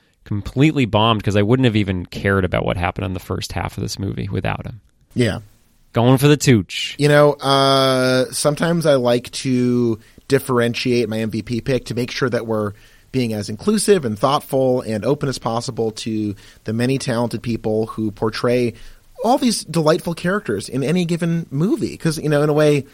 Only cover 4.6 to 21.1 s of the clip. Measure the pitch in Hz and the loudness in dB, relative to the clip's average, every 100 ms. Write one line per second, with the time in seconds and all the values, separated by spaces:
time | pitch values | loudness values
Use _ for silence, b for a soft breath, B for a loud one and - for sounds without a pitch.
4.6 | - - _ _ _ - 113 98 - _ | -10 -14 _ _ _ -2 0 -2 -10 _
5.6 | _ _ _ 117 120 131 147 147 - 113 | _ _ _ 2 4 6 4 4 4 4
6.6 | 85 - - - 143 147 147 - 135 139 | 2 -6 -8 0 4 6 4 2 0 2
7.6 | 139 135 135 131 127 127 127 - 151 147 | 4 4 2 2 2 2 0 -2 -2 0
8.6 | 170 175 156 135 120 123 - - 135 127 | 0 0 2 2 4 0 -2 -6 -2 0
9.6 | 123 123 120 107 B B - 135 - 120 | 2 2 0 -2 B B 0 0 2 0
10.6 | 117 117 127 120 110 110 113 110 101 117 | 0 0 0 0 0 -2 -4 -4 -6 -6
11.6 | 143 123 - 117 120 - 131 117 117 110 | -2 -4 -4 -6 -6 -2 -2 -2 -2 -2
12.6 | 104 104 b b b 131 120 107 104 107 | -4 -6 b b b -4 -2 -4 -6 -6
13.6 | 196 214 - 190 123 104 135 143 - 135 | -2 0 2 2 0 0 0 0 0 0
14.6 | 131 127 110 107 120 143 143 127 123 117 | 2 0 -2 -2 -2 -2 -2 -4 -4 -4
15.6 | 117 117 113 - 113 110 104 98 B B | -4 -4 -4 -4 -6 -4 -4 -6 B B
16.6 | - 113 123 135 - 117 120 110 120 110 | -6 -2 0 -2 -2 -2 -2 -4 -4 -4
17.6 | 113 107 110 - 107 101 113 - 123 123 | -2 -2 -2 -4 -6 -2 -4 -2 0 0
18.6 | 120 - B B B - 233 269 247 - | 0 -4 B B B -4 0 2 2 -2
19.6 | - 165 151 175 180 165 175 202 - 98 | -4 0 2 2 0 -4 -4 -4 -4 -6
20.6 | - 131 139 180 170 | -4 -4 0 0 0